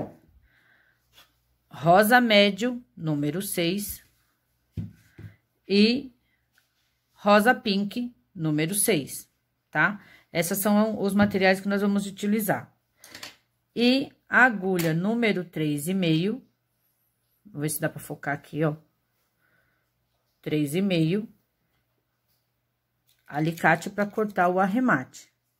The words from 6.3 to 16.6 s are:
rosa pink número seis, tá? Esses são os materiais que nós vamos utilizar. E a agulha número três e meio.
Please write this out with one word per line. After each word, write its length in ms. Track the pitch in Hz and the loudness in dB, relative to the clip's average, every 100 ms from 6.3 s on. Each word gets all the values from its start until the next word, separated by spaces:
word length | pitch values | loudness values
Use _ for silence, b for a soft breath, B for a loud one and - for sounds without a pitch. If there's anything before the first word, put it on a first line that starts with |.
| _ _ _ _ _ _ _ _ | _ _ _ _ _ _ _ _
rosa 420 | _ 202 208 214 254 | _ 4 4 4 2
pink 580 | 226 196 202 247 240 - _ 185 | 0 -2 -2 -6 -10 -12 _ -6
número 400 | 156 151 160 202 | -2 0 -2 -2
seis, 560 | - 175 131 - - _ _ _ _ | 0 0 -2 -10 -18 _ _ _ _
tá? 320 | 151 170 208 B B B | 0 0 -2 B B B
Esses 260 | 165 170 196 | -4 -4 -2
são 440 | 208 208 220 214 | 0 2 2 -2
os 120 | 196 | -2
materiais 480 | 196 202 196 185 190 | 2 2 2 2 2
que 80 | 202 | 0
nós 120 | 202 | -2
vamos 240 | 202 202 196 | 0 0 -4
utilizar. 680 | 190 208 220 202 127 110 _ _ _ B B B B B _ _ | -6 -4 -2 0 -2 -6 _ _ _ B B B B B _ _
E 380 | - 240 262 262 - - | 0 2 2 -2 -12 -2
a 160 | 208 | 4
agulha 500 | 254 208 185 180 165 | 4 2 -2 0 0
número 520 | 160 190 233 226 185 170 | 0 -2 0 0 -2 -4
três 420 | 160 151 147 151 | -4 -4 -4 -4
e 60 | |
meio. 520 | 190 175 160 185 262 - _ | -2 2 2 0 -4 -10 _